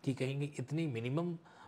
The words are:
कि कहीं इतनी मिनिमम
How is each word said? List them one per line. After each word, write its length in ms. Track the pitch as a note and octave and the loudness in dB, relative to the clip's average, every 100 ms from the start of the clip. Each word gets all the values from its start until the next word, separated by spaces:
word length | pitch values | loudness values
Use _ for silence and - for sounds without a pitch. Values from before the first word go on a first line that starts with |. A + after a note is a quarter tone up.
कि 100 | C#3+ | 0
कहीं 340 | B2+ C3 C#3 D3 - | 2 2 0 -2 -2
इतनी 280 | B2+ D3+ E3 | -2 0 0
मिनिमम 520 | A2+ A#2+ D3 F3 E3+ - - | 0 2 2 2 -2 -8 -20